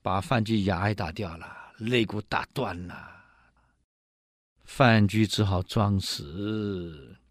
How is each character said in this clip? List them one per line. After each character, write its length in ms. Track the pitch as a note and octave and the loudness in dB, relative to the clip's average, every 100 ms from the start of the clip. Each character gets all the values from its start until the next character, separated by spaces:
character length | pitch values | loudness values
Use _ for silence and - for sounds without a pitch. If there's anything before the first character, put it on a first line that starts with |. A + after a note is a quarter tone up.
把 180 | G2+ F#2+ | 0 -2
范 240 | - B2 | 0 0
雎 220 | G#2+ A2 F#2+ | 2 2 2
牙 240 | F2 G2+ | 0 0
也 40 | |
打 180 | G#2 E2+ | -2 -4
掉 260 | E2 F#2+ E2 | -6 -10 -10
了， 360 | - - - - | -16 -18 -20 -10
肋 260 | A2 B2 | -2 0
骨 160 | G#2+ G#2 | 0 -4
打 240 | - - - | -4 -4 -4
断 220 | - A2+ F2 F2+ | -4 -4 -6 -12
了。 240 | - - - _ _ _ _ _ _ _ _ _ _ _ _ _ _ - | -14 -18 -20 _ _ _ _ _ _ _ _ _ _ _ _ _ _ -16
范 420 | - B2+ A2 G#2 | 4 6 8 6
雎 200 | G#2+ G#2+ | 4 2
只 160 | - | 2
好 180 | G#2 F#2 | 2 2
装 380 | F#2 A#2 G2+ G2 | 0 0 2 2
死 1160 | - - - E2+ G2+ G#2+ G#2 F#2+ E2+ D2+ A2+ G#2 _ | -2 -8 -8 -6 -4 -4 -4 -4 -8 -12 -18 -20 _